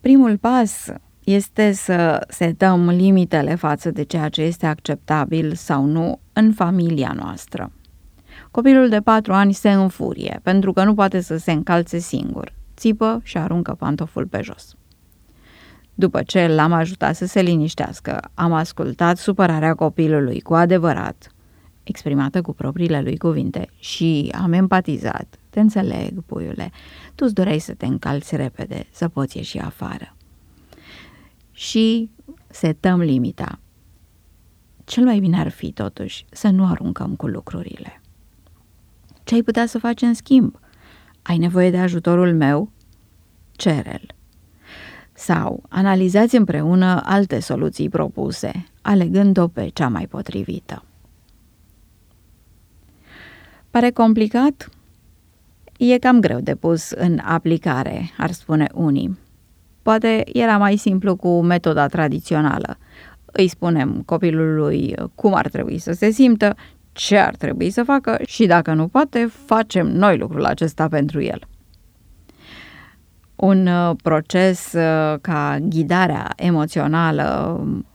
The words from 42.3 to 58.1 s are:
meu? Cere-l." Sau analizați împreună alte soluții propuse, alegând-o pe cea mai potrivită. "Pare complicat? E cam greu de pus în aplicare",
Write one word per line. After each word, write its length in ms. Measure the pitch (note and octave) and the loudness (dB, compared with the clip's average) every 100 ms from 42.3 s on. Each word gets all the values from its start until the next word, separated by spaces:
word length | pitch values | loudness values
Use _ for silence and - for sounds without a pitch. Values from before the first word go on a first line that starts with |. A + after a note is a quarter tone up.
meu? 360 | E3 C#3 D3 G#3 _ _ _ _ _ _ _ _ | 4 2 2 -2 _ _ _ _ _ _ _ _
Cere-l." 600 | _ - D3+ F#2+ - - - _ _ _ _ - - - - - | _ -2 0 -4 -12 -16 -20 _ _ _ _ -20 -20 -20 -20 -20
Sau 500 | _ - F#3 - - - | _ -2 0 0 -8 -8
analizați 680 | F3+ G3 F#3+ F#3 G3 A#3 B3 | 0 2 2 2 4 4 4
împreună 680 | G3+ D#3 D3+ F#3 F#3 F3+ | 2 0 2 4 4 2
alte 360 | - G3 G3 B2+ | 0 0 0 -2
soluții 480 | - - D#3 - D3+ | -4 -4 -4 -4 -4
propuse, 760 | D#3+ D3+ - C#3 - - - F3 _ | -2 -4 -4 -8 -6 -8 -10 -12 _
alegând-o 640 | - G3+ E3+ F#3+ G3+ F#3+ E3+ | 0 2 2 4 4 4 0
pe 220 | E3+ G2 | -2 -8
cea 140 | - C3+ | -4 -4
mai 180 | G2 - | -2 -6
potrivită. 760 | - - - - F3 - - _ _ _ _ _ _ _ _ _ _ _ _ _ _ _ _ _ _ _ _ _ _ _ - - - - _ _ | -10 -10 -8 -8 -10 -10 -16 _ _ _ _ _ _ _ _ _ _ _ _ _ _ _ _ _ _ _ _ _ _ _ -20 -20 -20 -20 _ _
"Pare 200 | A#3+ A#3+ | 0 0
complicat? 800 | A#3+ A3+ A3 G#3+ A#3+ C4+ C#4 - _ _ _ _ _ _ _ _ _ _ _ | 4 4 4 2 2 2 0 -14 _ _ _ _ _ _ _ _ _ _ _
E 200 | B3 B3 | 2 4
cam 220 | B3+ B3 | 6 6
greu 200 | G3 B2 | 4 0
de 140 | C#3+ | -4
pus 360 | C#3 E3 E3 - | -2 0 0 -2
în 280 | - F3+ D#3+ | -4 0 0
aplicare", 840 | - E3 E3 E3 F3+ B2+ - - E3+ | -2 -2 0 -2 0 -2 -4 -6 -10